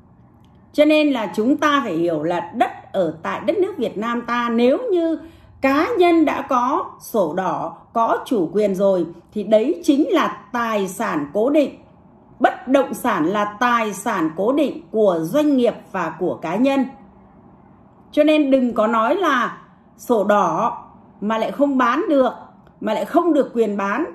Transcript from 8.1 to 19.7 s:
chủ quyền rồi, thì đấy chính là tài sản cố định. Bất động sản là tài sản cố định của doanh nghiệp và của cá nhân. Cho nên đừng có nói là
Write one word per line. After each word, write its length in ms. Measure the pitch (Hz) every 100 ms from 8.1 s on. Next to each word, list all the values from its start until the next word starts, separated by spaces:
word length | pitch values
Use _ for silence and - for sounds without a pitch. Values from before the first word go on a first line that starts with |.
| 320 -
chủ 240 | 240 160
quyền 220 | 202 208 185
rồi, 300 | 196 190 165 - -
thì 100 | 214
đấy 380 | 190 214 247 359
chính 260 | - 269 508
là 340 | 339 220 - -
tài 360 | 240 233 214 190
sản 380 | - 214 165 143
cố 160 | 202 233
định. 260 | 302 269 - - _ - - - -
Bất 280 | 285 - -
động 260 | 277 262
sản 320 | 247 254 196 156
là 320 | 208 208 -
tài 340 | 247 233 214
sản 360 | 185 247 202 160 160
cố 140 | 202
định 300 | 285 269 - -
của 280 | 214 214 165
doanh 360 | 160 262 302 269
nghiệp 160 | 233 - -
và 240 | 190 165 160
của 160 | 175 120
cá 200 | 160 185
nhân. 300 | 269 269 254 - - - - - - - - - - _ -
Cho 120 | -
nên 280 | 302 311 277
đừng 220 | 269 247
có 140 | 233 214
nói 280 | 233 226 359
là 420 | 339 262 208 - -